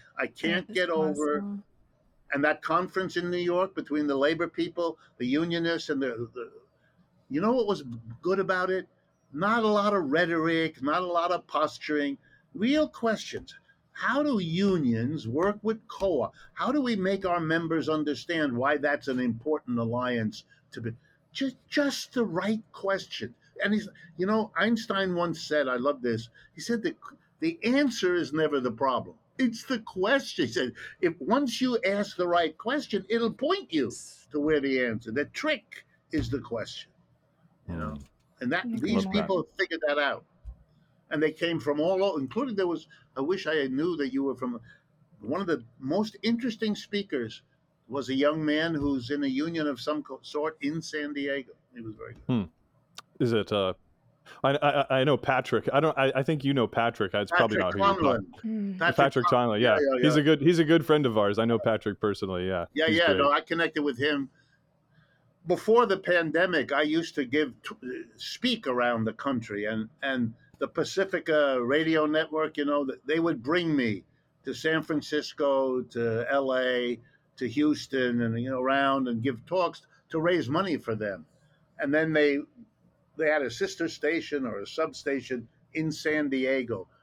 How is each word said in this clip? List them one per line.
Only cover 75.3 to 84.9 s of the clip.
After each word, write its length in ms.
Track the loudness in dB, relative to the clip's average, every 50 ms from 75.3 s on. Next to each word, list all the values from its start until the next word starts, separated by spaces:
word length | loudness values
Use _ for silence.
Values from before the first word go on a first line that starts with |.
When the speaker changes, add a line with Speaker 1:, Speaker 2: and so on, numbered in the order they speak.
| -4 -2 0 2 2 2 2 0 0 -2
Speaker 1:
to 420 | -4 -4 -4 -2 -2 0 0 -2 -2 0
L 240 | 0 0 0 2 0
A, 420 | 0 0 0 0 0 0 -2 -4 -6 -10 _ _ _ _ _ _ -6
to 100 | -6 -2
Houston, 760 | 0 2 2 2 2 0 -4 -4 -2 0 0 2 2 0
and, 180 | 0 0 -2 -2
you 100 | -4 -4
know, 100 | -4 -2
around 480 | 0 0 2 2 4 2 2 2 0 -2
and 120 | -2 -2
give 220 | -2 -2 -4 -4 -6
talks 360 | -2 0 0 0 0 -4 -8 -18 _ _ _ _ _
to 100 | -4 0
raise 280 | 0 2 2 2 0 0
money 280 | 0 0 0 0 -2
for 180 | -4 -2 -4 -4
them. 320 | -4 -4 -6 -6 -8 -12 _ _ _ _ _ _ _ _ _ _ -6
And 120 | -2 0
then 200 | 2 2 2 2
they, 260 | 4 4 4 4 4 0 -4 -8 _ -20 -20 -20 _ _ _ _ _ _ _ _ _
they 120 | -2 0 2
had 140 | 2 2
a 80 | 0 -2
sister 380 | -2 -4 -4 -4 -2 -4 -4 -6
station 580 | -4 -2 -2 -2 -2 -2 -4 -4 -4 -4 -4
or 140 | -4 -6 -8
a 60 | -10
substation 800 | -8 -4 -4 -4 -4